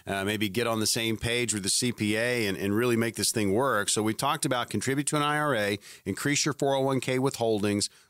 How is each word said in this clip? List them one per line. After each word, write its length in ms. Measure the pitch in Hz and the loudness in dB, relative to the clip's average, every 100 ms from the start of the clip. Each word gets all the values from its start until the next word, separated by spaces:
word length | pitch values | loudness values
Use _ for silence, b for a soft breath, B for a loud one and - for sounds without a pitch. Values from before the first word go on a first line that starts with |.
| - | -6
uh, 160 | 98 | -2
maybe 240 | 98 107 107 | -2 0 0
get 180 | 98 117 | 0 0
on 140 | 113 | 0
the 60 | 107 | 0
same 300 | 123 113 110 | 0 -2 -2
page 380 | 120 120 120 | -2 0 0
with 80 | 104 | -2
the 60 | 95 | -2
C 240 | - 123 | 0 0
P 240 | - 107 107 | 0 0 2
A 320 | 120 123 104 | 0 0 0
and, 80 | 78 | 0
and 180 | 98 | 0
really 220 | 104 123 117 | 2 2 2
make 180 | 117 | 0
this 160 | 107 101 | -2 -2
thing 220 | 117 101 | 0 2
work. 380 | 101 135 107 101 | 2 2 0 0
So 120 | - | 0
we 100 | 107 | 0
talked 320 | 110 139 156 | 0 -2 0
about 260 | 151 123 113 | 0 -2 -2
contribute 360 | 107 131 139 143 | -4 -2 -2 0
to 80 | 151 | 0
an 60 | |
I 160 | 147 147 | 0 0
R 160 | 151 | 2
A, 240 | 120 101 104 B B | 2 0 -2 B B
increase 400 | - 92 143 143 | -6 -2 0 0
your 100 | 156 | 0
four 200 | 135 139 | 0 0
oh 60 | 139 | 2
one 180 | 135 135 | 2 0
K 200 | - 127 | 0 0
withholdings, 720 | 131 127 117 107 104 101 - B B | 0 0 0 2 2 0 -2 B B